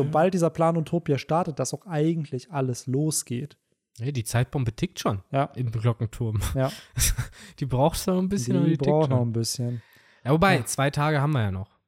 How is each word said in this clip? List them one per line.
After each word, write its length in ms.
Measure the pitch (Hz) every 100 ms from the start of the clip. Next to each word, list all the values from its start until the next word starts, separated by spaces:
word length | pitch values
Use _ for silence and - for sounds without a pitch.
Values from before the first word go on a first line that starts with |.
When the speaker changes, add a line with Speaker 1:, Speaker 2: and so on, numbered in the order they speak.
Speaker 1:
sobald 320 | 139 156 180
dieser 160 | 185 165
Plan 260 | 160 165 165
Utopia 420 | 151 170 160 135
startet, 400 | - 160 180 139
dass 120 | 131
auch 140 | 143 202
eigentlich 640 | 156 156 170 143 127 -
alles 360 | 147 131 120 -
losgeht. 680 | 135 156 147 - 117 101 _ _ _ _ -
Speaker 2:
Ja, 120 | 123
die 120 | 139
Zeitbombe 480 | 107 120 127 151 113
tickt 240 | - 180 -
schon 220 | - 101 -
Speaker 1:
Ja. 140 | 139 143
Speaker 2:
im 160 | - 123
Glockenturm. 720 | 110 117 113 113 - 117 107 -
Speaker 1:
Ja. 160 | 135 131 - -
Speaker 2:
<laughs> 640 | - - - - - - -
Die 60 | 139
braucht 400 | 123 151 - -
noch 120 | 185
ein 100 | 185
bisschen, 280 | 196 120 185
aber 80 | 170
Speaker 1:
Die 60 |
Speaker 2:
die 40 | 151
tickt 120 | 139
Speaker 1:
braucht 180 | 151 151
Speaker 2:
schon. 80 | 127
Speaker 1:
noch 60 |
ein 80 | 120
bisschen. 500 | 113 113 - 120 120 - _ _ _
Speaker 2:
Ja, 80 | 120
wobei, 260 | 160 196 165
Speaker 1:
Ja. 60 | 110
Speaker 2:
zwei 240 | - 139
Tage 300 | 147 151 151
haben 120 | 143
wir 100 | 143
ja 80 | 104
noch. 260 | 92 98 _